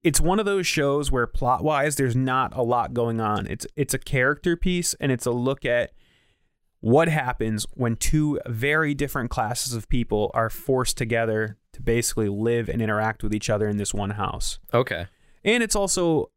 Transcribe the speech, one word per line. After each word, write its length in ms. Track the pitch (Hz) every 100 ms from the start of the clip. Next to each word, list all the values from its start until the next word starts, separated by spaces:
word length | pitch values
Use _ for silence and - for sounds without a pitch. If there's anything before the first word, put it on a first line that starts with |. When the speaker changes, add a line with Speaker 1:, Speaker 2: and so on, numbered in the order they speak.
Speaker 1:
it's 180 | 170 143
one 200 | 165 196
of 60 | 202
those 200 | 196 170
shows 460 | - 139 143 139
where 160 | 135 120
plot-wise, 640 | - 123 127 151 143 151
there's 220 | 143 131 120
not 360 | 131 131 127 131
a 60 |
lot 300 | 117 120 -
going 280 | 120 117 113
on. 260 | 110 104 98
It's, 200 | 104 - -
it's 180 | 135
a 40 | 123
character 580 | - 135 127 147 180 170
piece, 380 | 185 175 170
and 180 | - 139
it's 140 | 123 123
a 40 |
look 340 | 120 127 135
at 280 | 127 120 110 - _ _ _ _ _ _ _ _
what 260 | 107 135 165
happens 580 | 156 123 120 113 107 107
when 200 | - 120
two 460 | 113 - 156 151 143 -
very 480 | 110 139 156 156
different 360 | 143 143 143 117
classes 420 | - 110 120 131
of 140 | 117 -
people 440 | 120 117 107 104
are 160 | - 113
forced 460 | - - 127 123 -
together 600 | 117 117 113 110 110 107 _
to 100 | -
basically 460 | 117 117 117 - 107
live 400 | 101 113 117 110
and 140 | 117
interact 400 | 110 107 110 110
with 100 | 110
each 160 | 107 -
other 200 | 104 107
in 80 | 104
this 180 | 101
one 160 | 104 101
house. 480 | 101 95 - - - -
Speaker 2:
Okay. 320 | 117 127 82 87 _ _ _
Speaker 1:
And 180 | 190 240
it's 140 | 220 208
also 540 | 196 - 175 156 -